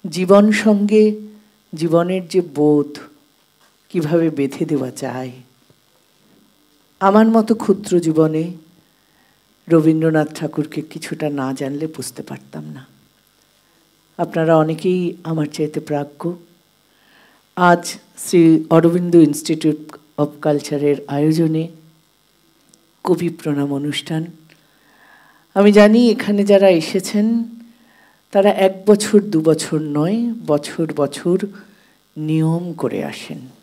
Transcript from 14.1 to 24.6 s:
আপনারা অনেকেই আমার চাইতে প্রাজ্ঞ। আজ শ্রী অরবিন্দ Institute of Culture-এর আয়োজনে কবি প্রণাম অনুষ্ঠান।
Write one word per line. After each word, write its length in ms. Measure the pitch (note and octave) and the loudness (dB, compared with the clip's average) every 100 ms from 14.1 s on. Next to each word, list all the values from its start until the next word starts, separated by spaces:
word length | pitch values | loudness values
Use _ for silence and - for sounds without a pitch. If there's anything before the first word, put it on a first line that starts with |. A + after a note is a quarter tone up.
| - | -8
আপনারা 380 | E3+ E3 D#3+ D#3+ | -6 -2 2 2
অনেকেই 600 | D#3 D#3 F#3 F#3 F3 F3 | 2 -2 -2 -2 -4 -8
আমার 220 | D#3+ D#3+ D3+ | -8 -4 -4
চাইতে 340 | - D3+ D3+ | -4 -6 -6
প্রাজ্ঞ। 520 | D#3 D3 C#3+ - E3+ F3 _ _ _ _ _ _ _ _ _ _ _ - | -6 -8 -8 -8 -10 -10 _ _ _ _ _ _ _ _ _ _ _ 0
আজ 420 | F3+ F3 F3 - _ - | 4 4 0 -16 _ -16
শ্রী 460 | - F3+ D#3+ D#3+ - | 0 4 6 4 4
অরবিন্দ 460 | E3 E3+ F3 F3 E3+ | 4 4 0 4 6
Institute 800 | D3+ C#3+ - D#3 D#3 D3+ - - _ - | 4 2 -6 -2 -2 -2 -10 -20 _ -6
of 100 | D3 - | -6 -2
Culture-এর 580 | D#3 D3 - D3 D3 C#3 - | -2 -2 -4 -4 -2 -2 -4
আয়োজনে 600 | C#3+ D#3 D#3 D#3+ D#3+ E3 - _ _ _ _ _ _ _ _ _ _ _ _ | -2 0 2 0 -2 -6 -14 _ _ _ _ _ _ _ _ _ _ _ _
কবি 240 | - E3+ E3+ | -2 -2 -2
প্রণাম 460 | E3 D#3+ C#3+ C#3+ | -6 -6 -4 -2
অনুষ্ঠান। 520 | C#3 D3 C#3 - D#3+ E3+ - _ _ | -4 -6 -8 -6 -6 -6 -14 _ _